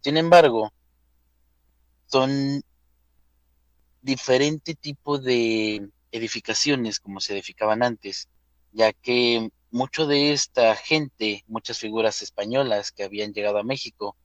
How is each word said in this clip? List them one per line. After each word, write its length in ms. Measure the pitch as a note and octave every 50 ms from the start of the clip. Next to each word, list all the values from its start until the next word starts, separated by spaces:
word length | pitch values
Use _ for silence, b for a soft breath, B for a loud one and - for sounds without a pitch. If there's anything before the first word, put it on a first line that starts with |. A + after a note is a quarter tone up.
Sin 160 | - C#3+ D3 D#3+
embargo, 560 | E3 E3 F3 F3 E3 C#3 A#2 A2+ G#2+ G#2+ _ _ _ _ _ _ _ _ _ _ _ _ _ _ _ _ _ _ _ _ _ _ _ _ _ _ _
son 560 | _ - C3+ C3 C3+ C#3 C#3 C#3 C#3 C#3 C#3+ - _ _ _ _ _ _ _ _ _ _ _ _ _ _ _ _ _ _ _ _ _ _ _ _ _ _ _
diferente 720 | _ C3 C3+ B2 - - B2+ B2+ C#3+ D3 D#3 D3+ _ - D#3+
tipo 420 | - - D3 C#3+ _ _ D3 D3
de 720 | C#3 C3 B2+ B2+ A#2+ A#2 A2+ A2+ A2 G#2+ G#2+ G#2+ G#2 G2+ G2+ _ _ _ _
edificaciones 880 | - A2+ A2+ A2 - A#2 - - A2 - - D3 C#3+ C3 A#2 A2 G2+ -
como 200 | _ G2+ G2 G2
se 120 | - -
edificaban 500 | G2+ G2 - - - _ A2 G#2+ A2 A2+
antes, 460 | B2 B2 A#2 - - G2 F#2+ - - _ _ _ _ _ _ _ _ _
ya 200 | _ A2 A2+ A2
que 560 | - _ _ B2+ B2 B2 B2 A#2+ A#2+ A2+ A2+ G#2+ _ _ _ _
mucho 360 | - A#2+ C3 C3+ - - D#3+
de 280 | D3 C#3+ C#3+ C#3+ D3 D3
esta 420 | C#3 - - _ B2+ A#2 A2+ G#2+
gente, 680 | - - - D#3 D#3 D3+ C3+ _ _ A2 G#2+ G#2 G2+ _
muchas 320 | _ A2 A2+ _ - A#2 -
figuras 420 | - G#2+ G#2+ A2+ A2 A2 - -
españolas 720 | G#2 - _ - G2+ G#2+ A#2+ C3+ C#3 B2 G#2+ G#2 G2+ -
que 120 | _ - G2+
habían 280 | F#2+ G#2 G#2 G#2 G#2
llegado 240 | G2+ G#2 G#2 G#2 G#2
a 80 | G#2 G#2
México 540 | A#2 C3+ C#3 - A#2 _ _ G#2 G2+ - _ _